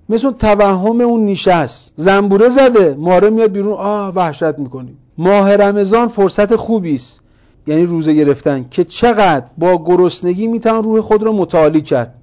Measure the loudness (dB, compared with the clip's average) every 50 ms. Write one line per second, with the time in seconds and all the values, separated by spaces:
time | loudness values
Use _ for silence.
0 | _ -4 -2 -2 -2 -2 -4 -2 0 0 2 2 2 2 2 0 0 0 0 0
1 | 0 0 0 0 0 0 -2 -2 0 0 0 0 0 -4 -8 -12 -20 -18 _ -2
2 | 0 2 2 2 2 2 2 4 4 4 4 4 4 4 4 4 4 2 0 -2
3 | -2 0 2 4 4 4 2 2 0 0 0 -2 -4 -4 -4 -4 -4 -4 -4 -4
4 | -6 -6 -4 -2 -2 -4 -4 -4 -4 -4 -4 -4 -8 -12 -12 -14 -16 -16 -20 -20
5 | _ _ _ -4 0 2 2 2 4 4 4 4 2 2 0 0 0 0 0 0
6 | 0 0 0 0 -2 0 0 0 0 0 0 -2 -2 -2 -4 -4 -2 -4 -6 -6
7 | -6 -10 -20 _ _ _ _ _ _ _ _ _ -8 -4 -2 0 0 0 -2 -2
8 | 0 0 2 2 2 2 0 0 -2 -4 -4 -4 -6 -6 -4 -4 -4 -4 -4 -2
9 | -2 0 0 2 2 0 0 -2 -4 -8 _ -2 0 0 0 0 0 0 0 2
10 | 2 0 -2 -4 -4 -4 -4 -4 -4 -4 -4 -2 -2 -2 -2 -2 -2 -2 -2 -2
11 | 0 0 0 0 0 0 -2 -2 -2 -2 0 0 2 2 2 0 -2 -2 -2 -4
12 | -4 -6 -10 -20